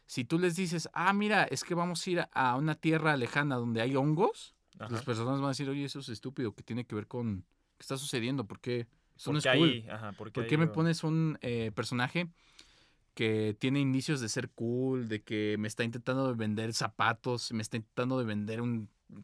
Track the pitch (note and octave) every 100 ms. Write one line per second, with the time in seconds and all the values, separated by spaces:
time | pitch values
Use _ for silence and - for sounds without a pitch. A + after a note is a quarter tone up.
0 | - - A#2+ E3 F3+ E3+ F#3 E3+ - -
1 | F3 G3+ G#3 G#3+ D#3 C3 - F3 F3 E3+
2 | - F3 - - C3 B2+ D#3 D3+ D#3+ D#3+
3 | D#3 C#3+ A#2 D3 D3 B2+ A#2+ A2+ A#2 C3+
4 | C#3+ D#3 A#3+ A#4 - _ _ - A2 A2+
5 | - A2+ A#2 C#3 C#3 C3 C#3 C#3+ C#3 C3+
6 | C3+ A2 C3 - A#2 - - A#2 A#2+ G#2+
7 | G#2 B2 A#2 G2 - _ _ _ - C3+
8 | C#3 C3 A2+ C3+ G#2 G#2 - A#2+ A#2 _
9 | _ - - D3 C3+ C3 E3 A#2+ A2+ A2
10 | A2 G2 G#2+ C3 A#2 D3+ E3 D#3+ E3 D#3+
11 | D#3+ D#3+ D#3+ D3+ B2+ A#2+ A2+ A2 A2+ B2
12 | B2+ E3+ E3+ - _ - - _ _ _
13 | _ - A2+ A2 G#2+ G#2 C3 C#3 C3+ C3
14 | C3 D3 A2+ - B2 - A#2 B2 C3 C3
15 | A#2 G#2+ - G#2+ G#2 G#2+ G#2+ - A#2 A#2+
16 | A#2 C3 C3+ A#2 A2 G#2+ A2+ A2+ C3 -
17 | G#2+ A2+ - A#2+ - A2+ A2 A#2+ A2 -
18 | B2 C3 A#2 G#2 G#2 A2 B2 A#2 G#2 _
19 | - -